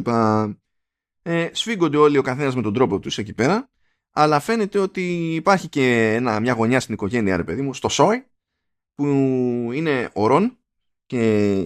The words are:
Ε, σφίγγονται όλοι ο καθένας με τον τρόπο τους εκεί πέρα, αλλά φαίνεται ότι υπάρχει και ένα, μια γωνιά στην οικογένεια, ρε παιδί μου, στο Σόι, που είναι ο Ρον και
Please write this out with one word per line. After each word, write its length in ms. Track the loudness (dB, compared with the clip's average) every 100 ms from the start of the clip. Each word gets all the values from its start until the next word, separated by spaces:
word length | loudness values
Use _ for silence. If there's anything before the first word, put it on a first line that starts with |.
| 0 2 2 2 0 -6 _ _ _ _ _ _
Ε, 260 | -6 -4 -4
σφίγγονται 440 | -4 -6 0 0 4
όλοι 220 | 4 4
ο 40 |
καθένας 320 | 0 -2 -2 -2
με 60 |
τον 100 | -2
τρόπο 260 | 0 2 0
τους 200 | -4 -8
εκεί 140 | -6
πέρα, 380 | -2 0 0 -4 _ _ _ _
αλλά 300 | 0 2 2
φαίνεται 380 | 0 -2 -2 -2
ότι 560 | -2 -2 -4 -4 -4
υπάρχει 340 | -2 2 0 0
και 460 | 0 2 4 2
ένα, 260 | 2 0 0
μια 120 | 0
γωνιά 280 | 0 2 0
στην 140 | -2
οικογένεια, 420 | -6 -4 -2 0 0
ρε 80 |
παιδί 180 | -2 -6
μου, 120 | -6
στο 140 | -6 -4
Σόι, 360 | 2 2 2 -6 _ _ _ _ _ _
που 100 | -6 -2 2 2 0 0 -2 -4
είναι 380 | -4 -2 -2 -4
ο 140 | -2 2
Ρον 320 | 2 0 -4 _ _ _ _ _
και 460 | -2 0 2 2 0